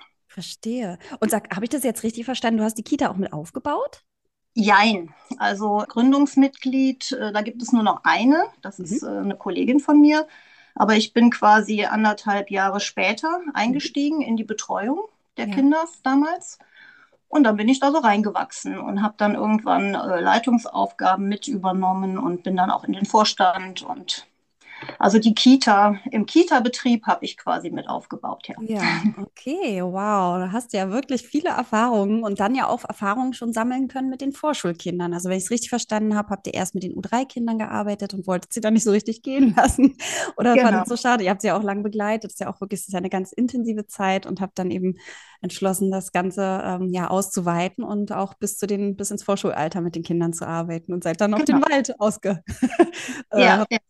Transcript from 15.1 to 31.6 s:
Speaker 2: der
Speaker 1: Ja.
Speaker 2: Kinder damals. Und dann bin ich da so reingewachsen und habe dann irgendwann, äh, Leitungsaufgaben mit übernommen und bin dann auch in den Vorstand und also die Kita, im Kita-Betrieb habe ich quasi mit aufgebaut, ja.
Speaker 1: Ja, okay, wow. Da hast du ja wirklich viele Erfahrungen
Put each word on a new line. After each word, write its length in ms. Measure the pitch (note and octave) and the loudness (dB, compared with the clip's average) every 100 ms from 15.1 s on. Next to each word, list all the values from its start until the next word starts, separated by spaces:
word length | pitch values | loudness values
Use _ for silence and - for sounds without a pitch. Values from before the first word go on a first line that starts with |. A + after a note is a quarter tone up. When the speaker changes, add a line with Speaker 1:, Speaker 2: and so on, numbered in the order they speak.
| _ _ - | _ _ -10
Speaker 2:
der 100 | A3 | -4
Speaker 1:
Ja. 80 | G3+ | 2
Speaker 2:
Kinder 300 | C#4 D#4 E4 - | 4 4 0 -4
damals. 560 | C4 C#4 D4+ F#4 - - _ _ - _ _ _ _ | 0 2 2 -2 -10 -20 _ _ -20 _ _ _ _
Und 140 | D4+ | 2
dann 140 | A#3+ G#3 | 4 4
bin 100 | A3 | 2
ich 100 | C4+ | 2
da 120 | C#4+ | 2
so 60 | D#4 | 2
reingewachsen 800 | A#3 G#3 G#3 - - - - F#3+ | 2 2 0 -4 -6 -8 -10 -8
und 240 | - G3+ | -6 -2
habe 140 | G#3+ - | -4 0
dann 180 | G#3 - | -2 0
irgendwann, 580 | G#3+ A3 A3 F3+ G3 F#3+ | 0 0 2 0 0 -2
äh, 240 | - F3 | -2 0
Leitungsaufgaben 1080 | F#3 G#3+ B3 A#3 - - G3 - F#3 F#3+ G3 | 2 2 2 0 0 -2 -4 0 0 2 0
mit 200 | G3+ - | -4 -4
übernommen 680 | G3+ F#3 F#3 F#3 F#3 F#3+ F#3+ | -4 -2 0 0 0 -2 -2
und 260 | - F3 | -4 -4
bin 120 | - F#3 | -2 0
dann 160 | F#3 | 0
auch 120 | - | 0
in 100 | - | -4
den 120 | F#3 G3 | -4 2
Vorstand 760 | A3+ G#3+ - F#3 F#3 F#3 F3+ | 4 2 4 2 2 -6 -12
und 440 | - - F3+ - - _ _ _ - - - - | -12 -12 -10 -10 -12 _ _ _ -20 -18 -18 0
also 200 | - A3 | 4 6
die 140 | A3 | 4
Kita, 640 | G#3+ B3 C4 A#3+ G3+ G#3 G3+ - | 6 8 8 6 6 4 2 -4
im 140 | A3 G3+ | -4 2
Kita-Betrieb 800 | D#4+ F4 C#4 A#3 - B3 A#3 - | 4 6 4 2 -2 0 2 2
habe 160 | F3+ | -2
ich 140 | - - | -4 -8
quasi 320 | - E3+ E3+ | -4 -4 -4
mit 180 | - - | -8 -8
aufgebaut, 640 | - - - - - - | -10 -8 -10 -10 -10 -14
ja. 60 | A3 | -12
Speaker 1:
Ja, 240 | A3 G#3 E3+ E3+ G#3 G#3+ | -8 -2 -2 0 -2 -2
okay, 600 | G3+ - B3+ F4 D#4+ F#3+ | -10 -10 -8 -4 -4 -4
wow. 560 | F3+ F#3 G#3 G#3 F3+ F3+ | -4 -4 0 2 2 0
Da 120 | F3+ | -2
hast 220 | A3 - | -4 -4
du 40 | G3+ | -4
ja 140 | F#3+ | -2
wirklich 320 | A3 C#4 B3+ | -4 -2 -6
viele 260 | - D4 E4 | -2 -2 -2
Erfahrungen 760 | - | -4